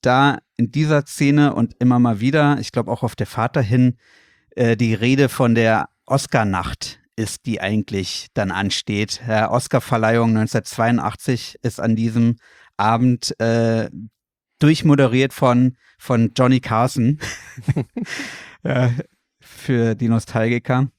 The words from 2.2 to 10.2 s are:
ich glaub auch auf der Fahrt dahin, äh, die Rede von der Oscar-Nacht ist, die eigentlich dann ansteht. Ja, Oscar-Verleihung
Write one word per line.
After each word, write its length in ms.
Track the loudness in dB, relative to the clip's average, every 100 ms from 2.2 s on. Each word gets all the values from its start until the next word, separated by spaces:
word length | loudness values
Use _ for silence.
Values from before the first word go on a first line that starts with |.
| 0 2 2 0
ich 120 | -2
glaub 160 | -4 -4
auch 140 | -4
auf 140 | -4 -4
der 100 | -6
Fahrt 300 | -2 -2 -2
dahin, 420 | 0 4 2 0 _ _ _ _ _
äh, 260 | -2 0 2
die 160 | 0
Rede 360 | 0 0 2 2
von 260 | 2 2 2
der 340 | 2 0 -2 _ -4
Oscar-Nacht 960 | -4 0 -2 0 -2 -4 -8 -12 -16 _ -8
ist, 320 | -8 -8 -8
die 120 | -6
eigentlich 680 | -2 -2 -2 -6 -6 -10 -8 -6
dann 160 | -4
ansteht. 720 | -4 -4 -4 -4 -4 -4 -6 -2
Ja, 220 | 0 0
Oscar-Verleihung 840 | -2 0 -4 0 0 2 2